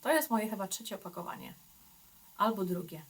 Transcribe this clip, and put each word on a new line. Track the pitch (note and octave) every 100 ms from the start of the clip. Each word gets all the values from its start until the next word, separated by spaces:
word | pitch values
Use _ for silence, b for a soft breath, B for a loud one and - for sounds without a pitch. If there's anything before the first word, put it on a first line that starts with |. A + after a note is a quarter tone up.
To | B3
jest | D#4 D4
moje | A3+ A3
chyba | G#3+ F#3+
trzecie | - A3+ G3
opakowanie. | - F3+ F3 - - - - - - - - - - -
Albo | G#3 G3+ F#3
drugie. | F3+ E3 D#3+